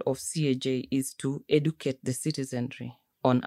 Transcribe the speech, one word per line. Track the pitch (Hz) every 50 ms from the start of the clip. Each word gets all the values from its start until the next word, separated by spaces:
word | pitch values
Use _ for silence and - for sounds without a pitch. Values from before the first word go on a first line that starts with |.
| -
of | - 135 -
C | - - - 165 151 139
A | 131
J | 131 - 135 131 127 - -
is | 135 135 131 - -
to | - - 139 139 143 - -
educate | - 151 147 160 160 - - 143 131 -
the | - 127 127
citizenry | - - 160 156 - 135 131 - 123 120 120 - - 123 123 123 _ _ _ _ _ -
on | 131 127 123 -